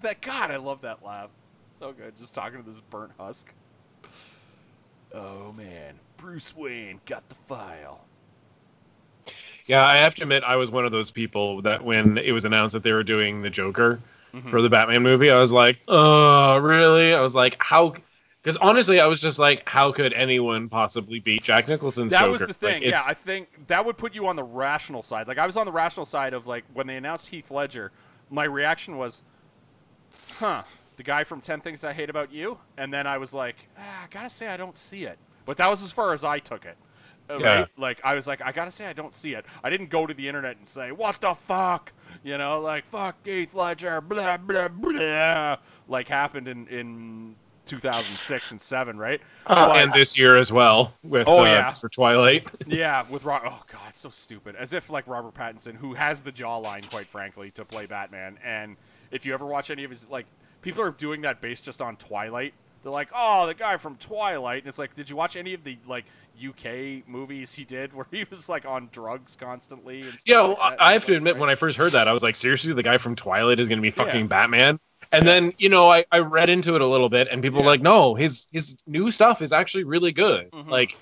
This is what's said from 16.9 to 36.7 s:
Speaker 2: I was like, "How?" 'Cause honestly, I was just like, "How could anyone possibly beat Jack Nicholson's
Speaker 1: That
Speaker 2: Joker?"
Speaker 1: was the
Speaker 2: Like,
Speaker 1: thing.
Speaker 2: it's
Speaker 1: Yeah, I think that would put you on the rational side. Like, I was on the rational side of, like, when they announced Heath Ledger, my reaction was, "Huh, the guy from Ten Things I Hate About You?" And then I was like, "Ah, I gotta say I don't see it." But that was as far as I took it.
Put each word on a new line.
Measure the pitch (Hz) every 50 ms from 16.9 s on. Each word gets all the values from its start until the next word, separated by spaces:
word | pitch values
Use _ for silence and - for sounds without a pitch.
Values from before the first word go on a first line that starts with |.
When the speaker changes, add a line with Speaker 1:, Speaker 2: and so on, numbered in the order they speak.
| 160 165 165 165 165
Speaker 2:
I | 151
was | 131 131 120
like, | 131 127 127 - -
"How?" | - - 151 160 175 165 139 - _ _ _ _ _ _ _ _ _
'Cause | 151 160
honestly, | - 190 196 220 247 233 180 190 180
I | 156
was | 156 160 151
just | 151 160 143 143
like, | 147 147 143 - -
"How | - - 135 139 143 135
could | 143 143 127 117
anyone | 117 131 131 127 127 120 117 113 110 113
possibly | 110 113 113 110 104 - 117 104 104 113 117
beat | 98 113 107 107 -
Jack | - 110 117 117 131
Nicholson's | 156 151 151 139 127 123 117 113
Speaker 1:
That | - 180
Speaker 2:
Joker?" | 196 190
Speaker 1:
was | 220 240
the | 190
Speaker 2:
Like, | - 185
Speaker 1:
thing. | _ 208 208 185 156 -
Speaker 2:
it's | 165
Speaker 1:
Yeah, | 170 156 160
I | 170 151
think | - _ 185 190 190 180 _ _ _ 147
that | 127 160 180 220
would | 233 226
put | - 220 226 190
you | 214 202
on | 185 175
the | 156 131
rational | 120 117 127 135 139 147 151 - - 147 120
side. | 110 - 123 107 113 110
Like, | 131
I | 135 160
was | 185 180
on | 220 220
the | 196
rational | 165 165 165 170 - 196 156
side | - - 143 139 131 127
of, | 127 117
like, | 123 120 120 113 _ 135
when | 123 135
they | 131 131
announced | 131 131 147 165 160 -
Heath | - - 165 139 _
Ledger, | 139 139 143 135 135 120 104 98 _ _ _ _ _ _ _ _
my | 139 147 147
reaction | 151 143 139 147 151 165 - - - 165
was, | 135 127 120 113 - _ _ _ _ _ _ _ _ _ _ _ _ _ _ _ _ _ _ _ _ _ - -
"Huh, | - 220 208 165 117 101 - _ _ _ _ _
the | - 123
guy | 143 143 147 151
from | - 170 143
Ten | _ - 160 147
Things | - 170 156 - -
I | 151 147
Hate | 160 151 143
About | 139 151 147 135
You?" | 139 151 165 214 247 190 _ _ _
And | - 135 139 139
then | 143 143
I | 143 139 135
was | 135 127 135
like, | 139 131 120 117 _ _ _ _ -
"Ah, | 202 202 196 185 180
I | 165
gotta | - 196 226 247
say | - - 226
I | 220 190
don't | 180 185 185 165
see | - - - 196 196 170
it." | 110 87 _ _ _ _ _ _
But | - 143
that | - 180 190
was | 208 185 196
as | 185 -
far | - 220 190
as | 160 143 151
I | 147 147 147
took | - - 117 101 -
it. | 85